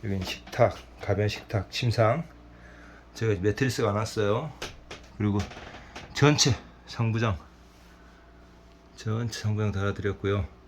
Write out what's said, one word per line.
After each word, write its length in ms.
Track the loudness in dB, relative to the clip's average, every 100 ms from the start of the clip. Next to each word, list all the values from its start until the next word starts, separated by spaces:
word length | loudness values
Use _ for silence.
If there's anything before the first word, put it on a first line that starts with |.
여기는 220 | -4 -4 -4
식탁, 500 | -8 -10 4 4 4 -14 -14
가변 260 | -2 0 0
식탁, 420 | -2 -4 -4 -4
침상. 520 | -2 0 4 4 4 -2 -12 -20 -20 -20 -20 -20 -20 -20
제가 260 | -4 0 2
매트리스가 500 | 2 2 0 2 0
안 60 | 0
왔어요. 560 | -2 0 2 0 -2 -10 -12 -12 -16 -18 -18 -2
그리고 180 | 0 2 -2 -10 -16 -16 -16 -16 -12 4
전체 400 | 6 6 4 2 -4 -20 -18
상부장, 500 | -4 -2 0 0 -2 -8 -20 -20 -20 -20 -20 -20 -20 -20 -20 -20 -20 -20 -20 -20 -12
전체 460 | -4 -4 -4 -4
상부장 300 | -2 0 0
달아드렸고요. 840 | 0 -2 -2 -2 -2 0 0 -2 -8